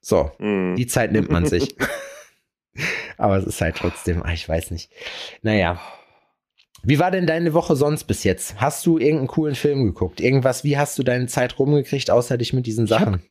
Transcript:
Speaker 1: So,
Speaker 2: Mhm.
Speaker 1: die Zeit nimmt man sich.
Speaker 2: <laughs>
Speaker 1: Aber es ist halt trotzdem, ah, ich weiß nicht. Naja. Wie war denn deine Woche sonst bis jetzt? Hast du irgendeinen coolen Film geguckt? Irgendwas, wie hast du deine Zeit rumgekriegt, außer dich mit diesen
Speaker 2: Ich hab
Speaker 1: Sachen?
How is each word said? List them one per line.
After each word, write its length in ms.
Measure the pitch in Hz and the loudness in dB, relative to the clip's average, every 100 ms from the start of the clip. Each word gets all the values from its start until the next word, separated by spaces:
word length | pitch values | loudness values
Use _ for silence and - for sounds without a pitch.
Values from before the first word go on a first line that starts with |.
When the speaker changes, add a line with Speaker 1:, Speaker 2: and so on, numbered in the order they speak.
Speaker 1:
So, 300 | - 95 71 - | 2 2 2 -4
Speaker 2:
Mhm. 360 | 104 98 92 92 | -2 0 0 -2
Speaker 1:
die 120 | 120 | -2
Zeit 240 | - 113 | 0 2
nimmt 200 | 107 - | 0 2
man 140 | 85 143 | 2 2
sich. 300 | 87 143 - | 0 -2 -4
Speaker 2:
<laughs> 1400 | - - - - - _ _ _ _ 120 151 - - - | -6 -6 -12 -18 -20 _ _ _ _ -8 -6 -6 -10 -4
Speaker 1:
Aber 200 | 104 98 | 0 0
es 80 | 95 | -2
ist 160 | - | -2
halt 160 | 82 - | -2 -2
trotzdem, 440 | 87 - - 85 | -4 -4 -4 -2
ah, 100 | - | -2
ich 140 | 85 - | -6 -2
weiß 240 | 82 - | -4 -4
nicht. 200 | 87 - - - - - - | -12 -12 -16 -14 -14 -16 -6
Naja. 380 | 107 107 85 87 - - _ _ _ _ _ _ _ - - | 0 2 2 0 -8 -20 _ _ _ _ _ _ _ -8 0
Wie 140 | 143 | 2
war 120 | 180 | 2
denn 160 | 190 175 | 2 0
deine 260 | 160 170 | 0 2
Woche 240 | 156 165 147 | 0 2 2
sonst 260 | 147 151 - | 2 0 -2
bis 200 | 95 98 | -2 0
jetzt? 340 | 92 - 98 | 0 -4 -2
Hast 260 | 131 - 175 | -2 0 2
du 120 | 165 | 4
irgendeinen 300 | 131 156 131 | 4 2 0
coolen 280 | - 156 135 | -2 -2 0
Film 300 | 147 139 113 | 0 2 0
geguckt? 340 | 85 90 - | 0 -4 0
Irgendwas, 460 | 120 135 131 123 143 | 2 4 2 0 0
wie 120 | 143 | 0
hast 220 | 143 - | 0 0
du 40 | |
deine 240 | 131 123 127 | 0 0 0
Zeit 300 | - 123 - | 0 -2 0
rumgekriegt, 520 | 135 147 131 139 - | 2 2 2 -4 2
außer 260 | 117 123 123 | 2 2 -2
dich 140 | 117 | 0
mit 140 | 131 120 | -2 -2
diesen 200 | 110 110 | 0 2
Speaker 2:
Ich 60 | |
hab 80 | 110 | 4
Speaker 1:
Sachen? 220 | - 92 - | 2 0 -4